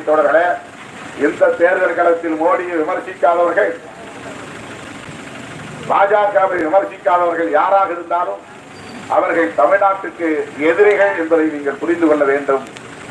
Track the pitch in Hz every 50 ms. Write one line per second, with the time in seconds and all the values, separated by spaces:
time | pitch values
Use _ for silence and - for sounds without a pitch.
0 | - 151 151 156 143 139 123 131 143 143 - - - - - - - - - -
1 | - - - - 139 156 - - 190 170 170 - 170 180 185 185 180 165 165 175
2 | 175 170 165 165 170 160 160 156 160 175 185 - 175 180 175 156 156 175 - -
3 | - 185 190 - - 175 170 175 175 170 - 196 208 170 - - - - - -
4 | - - - - - - - - - - - - - - - - - - - -
5 | - - - - - - - - - - - - - - - - - - 139 -
6 | 196 202 208 208 208 202 196 190 190 185 180 170 156 156 185 196 202 - - -
7 | - 185 175 175 175 170 165 165 165 139 147 151 170 190 196 196 190 170 175 170
8 | 170 170 175 175 175 196 202 - - - - - - - - - - - - -
9 | - - - 156 185 180 165 165 165 156 - - - - 190 202 196 196 190 190
10 | 175 170 160 - 170 160 151 143 139 139 - 131 151 165 170 202 208 208 196 185
11 | 196 196 190 170 165 160 165 160 156 156 147 143 143 143 131 - 151 165 170 170
12 | 165 151 - 147 143 135 139 143 139 139 139 131 - - - - - - - -
13 | - -